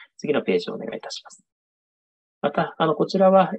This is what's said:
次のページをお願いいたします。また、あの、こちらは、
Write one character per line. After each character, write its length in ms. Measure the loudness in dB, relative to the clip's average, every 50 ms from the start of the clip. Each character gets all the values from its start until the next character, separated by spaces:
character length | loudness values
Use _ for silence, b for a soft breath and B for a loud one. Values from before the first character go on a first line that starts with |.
| B B _ -8
次 160 | -4 -2 -2
の 80 | 0 0
ペ 140 | 0 0
ー 20 | -2
ジ 120 | -2 -4
を 40 | -8
お 20 |
願 120 | -10 -10 -10 -10
い 60 | -12
い 20 |
た 100 | -12 -14
し 140 | -14 -14 -16
ま 60 | -18
す。 120 | -20 -20 _ _ _ _ _ _ _ _ _ _ _ _ _ _ _ _ _ _ _ _ -6
ま 80 | -4 -2
た、 220 | -2 -4 -4 -2 -2
あ 80 | -2
の、 80 | 0 0
こ 120 | 0 -2
ち 120 | -2 2 4
ら 120 | 4 6
は、 220 | 6 6 4 4 2